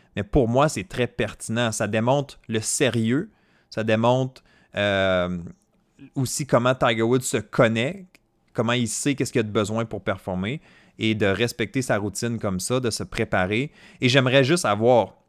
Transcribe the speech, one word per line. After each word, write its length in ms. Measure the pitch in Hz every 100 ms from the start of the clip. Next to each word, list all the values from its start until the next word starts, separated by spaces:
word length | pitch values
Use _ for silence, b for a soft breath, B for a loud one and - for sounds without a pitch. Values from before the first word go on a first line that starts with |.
| b
Mais 80 | 107
pour 260 | 101 151 113
moi, 200 | 127 151
c'est 160 | 107
très 240 | 92 - 120
pertinent. 640 | - 107 - - 113 117
Ça 160 | - 104
démontre 500 | 110 120 143 135 - -
le 140 | 113
sérieux. 720 | - - 131 117 113 135 220 b b b b
Ça 140 | 113
démontre, 600 | 107 110 120 127 131 - b b b -
euh, 600 | 101 98 95 92 90 87 90 - _ _ _ _ 135
aussi 320 | 139 123 - 143
comment 300 | 127 123 131
Tiger 260 | 127 113
Woods 200 | 113 127
se 160 | - 113
connaît, 680 | - - 113 113 131 196 185 _ _ _ _
comment 220 | - 113
il 120 | 123 110
sait 300 | - 147 131
qu'est-ce 160 | 123
qu'il 80 | 123
a 20 |
de 60 | 107
besoin 360 | 107 98 113
pour 200 | 110 101
performer 560 | - 92 - 92 98 151 b b b -
et 160 | 110 110
de 100 | 101
respecter 560 | 95 117 - 107 135
sa 160 | 127 107
routine 400 | 101 - 117 113
comme 220 | 104 92
ça, 180 | - 127
de 120 | 120
se 120 | -
préparer. 720 | 92 - 110 101 92 107 151 B B B
Et 80 | 127
j'aimerais 360 | 135 127 135
juste 200 | 131 175
avoir, 500 | 117 101 117 120 95 -